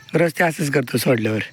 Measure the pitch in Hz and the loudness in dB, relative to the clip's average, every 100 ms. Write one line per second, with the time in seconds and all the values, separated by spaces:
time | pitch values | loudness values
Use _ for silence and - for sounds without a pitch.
0 | - 160 170 - 175 151 143 143 127 123 | -4 0 0 2 0 0 -2 0 0 0
1 | 151 117 110 107 - | 2 2 0 -2 -6